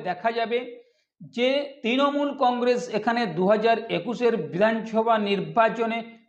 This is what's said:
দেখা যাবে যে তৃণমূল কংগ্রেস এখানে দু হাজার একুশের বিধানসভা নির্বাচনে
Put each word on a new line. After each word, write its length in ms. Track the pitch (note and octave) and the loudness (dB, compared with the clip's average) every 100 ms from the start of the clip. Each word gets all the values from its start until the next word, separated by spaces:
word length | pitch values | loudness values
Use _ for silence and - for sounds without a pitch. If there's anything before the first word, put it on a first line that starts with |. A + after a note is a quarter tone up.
| F#3 | -6
দেখা 220 | F3+ A3+ A#3 | -4 -2 -2
যাবে 200 | A3+ A#3+ B3+ - - _ _ - D3+ A#3 | -2 -2 -4 -14 -20 _ _ -20 -10 0
যে 120 | B3+ C#4 C#4+ - | 0 0 -2 -6
তৃণমূল 480 | A3+ C4 C#4+ C#4+ C#4+ B3+ | -2 2 2 2 -2 0
কংগ্রেস 360 | B3+ A#3+ B3 A#3+ - G#3 | 0 2 2 0 0 -2
এখানে 240 | A3 A#3+ A3 D#3+ | 0 0 -2 0
দু 80 | F#3 | 2
হাজার 240 | G#3+ A3+ A3+ A3+ - | 4 4 2 0 -4
একুশের 360 | B3 A3+ A#3+ G#3+ D3 | -4 0 0 0 -2
বিধানসভা 600 | D#3+ A3 A3+ - A3 A3+ A3 G3+ | 0 2 0 -2 0 2 2 2
নির্বাচনে 680 | G3 D#3+ A#3 A3+ A#3 A3+ A3+ A3 - | -2 0 2 2 2 -4 -4 -8 -18